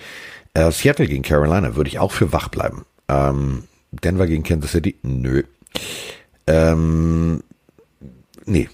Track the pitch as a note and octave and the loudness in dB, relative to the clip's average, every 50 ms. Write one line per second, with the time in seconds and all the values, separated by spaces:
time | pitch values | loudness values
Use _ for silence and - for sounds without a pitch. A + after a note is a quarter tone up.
0 | - - - - - - - - - _ - D#2+ D#2+ E2+ D#2+ - - C#3 D3 - | -20 -20 -20 -18 -18 -20 -20 -20 -14 _ 0 2 2 2 2 2 2 2 2 2
1 | D#3+ D2+ C#2+ C2+ C2 - D#2+ D2 D2 D2+ E2+ G2+ F2 - A#1 D2+ D#2 - - - | 0 0 0 -2 0 2 2 4 4 4 2 2 0 0 0 0 -2 -2 -2 -2
2 | - G2+ - - G#2+ D2+ E2+ D#2+ - - - - - - - - - _ _ _ | -2 -2 0 0 -2 0 0 -2 -4 -4 -6 -4 -4 -4 -6 -8 -16 _ _ _
3 | _ - C2+ C#2 C#2 C#2 C#2 C#2 C#2 C2+ C2+ B1+ - - _ _ _ _ - - | _ -2 0 2 2 2 0 0 -2 -2 -2 -4 -8 -12 _ _ _ _ -12 -4
4 | - E2+ F#2 F#2 F#2+ E2 E2 D#2 D#2 - F2 D#2 D2 - - E2+ D#2 F#2+ - _ | -2 -2 0 2 2 2 0 0 0 0 -2 -2 -2 -2 -2 0 0 -2 -4 _
5 | - B1+ C2+ B1+ B1+ B1+ C2 C2+ C2+ - _ _ _ _ - - - - - - | -6 -4 -4 -2 -2 0 0 0 0 -2 _ _ _ _ -12 -10 -10 -10 -12 -12
6 | - - - - - _ _ _ - - D#2+ D#2+ D#2+ D#2+ D#2+ D#2+ D#2+ D#2+ D#2+ D#2+ | -12 -14 -16 -18 -20 _ _ _ 0 2 4 4 6 4 4 2 2 2 2 2
7 | E2 E2 E2 E2 E2 E2 D#2+ - - _ _ _ _ _ _ _ - _ _ _ | 2 2 2 2 2 0 0 -2 -6 _ _ _ _ _ _ _ -20 _ _ _
8 | - C2+ B1 - _ _ _ - - - G2+ D2+ - - | -20 -20 -20 -20 _ _ _ -14 -6 0 0 0 0 -2